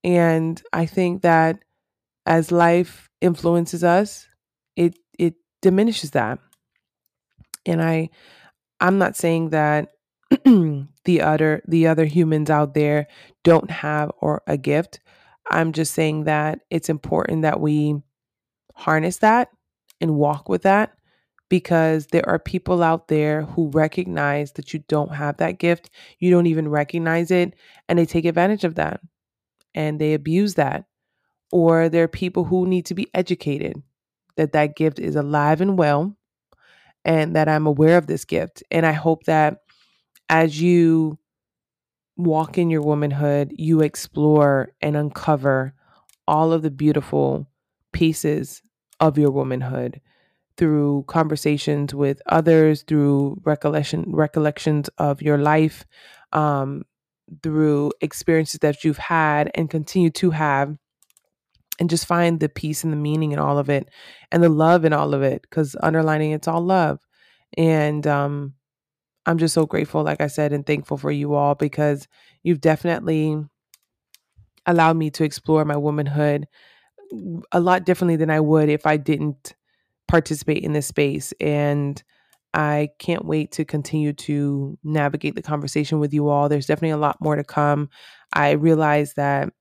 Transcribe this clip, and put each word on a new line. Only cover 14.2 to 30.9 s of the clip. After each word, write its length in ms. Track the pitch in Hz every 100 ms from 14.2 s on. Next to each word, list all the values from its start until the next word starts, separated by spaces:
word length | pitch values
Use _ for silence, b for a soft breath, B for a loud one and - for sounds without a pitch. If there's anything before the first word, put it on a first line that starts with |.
| 151 151 -
a 120 | 151
gift. 420 | 131 147 175 - b b b b -
I'm 220 | 165 165
just 220 | 156 156
saying 320 | - 156 156 156
that 340 | 151 151 156 _
it's 200 | 165 -
important 520 | 156 - 160 - 160
that 180 | 156 -
we 360 | 151 151 151 147 - _ _ _ _ _ _ _
harness 420 | - 156 160 180
that 320 | 220 226 254 _ _ _ _ _
and 160 | 170 147
walk 320 | 147 147 -
with 140 | -
that, 300 | 196 196 220 _ _ _ _ _ _
because 580 | 185 - 170 160 160 147
there 200 | 170 -
are 80 | 165
people 460 | - 185 - 180
out 240 | 165 165 -
there 340 | 156 151 151
who 300 | 151 - 160
recognize 800 | 147 156 - 180 147 143 143 147
that 180 | - -
you 120 | 156 -
don't 260 | 151 147
have 240 | 147 147 143
that 200 | 165 185
gift. 320 | 170 170 - B B B
You 100 | 175
don't 160 | 175 175
even 220 | 160 156
recognize 640 | 147 147 170 165 165 170
it, 240 | 180 175 - b b b
and 100 | -
they 80 | 165
take 200 | 170 165
advantage 380 | 165 185 208
of 120 | 170 160
that 260 | 156 - - _ _ _ _ _ _
and 260 | - 151 151
they 140 | 151
abuse 400 | 151 143 170 208 170
that, 300 | 139 - -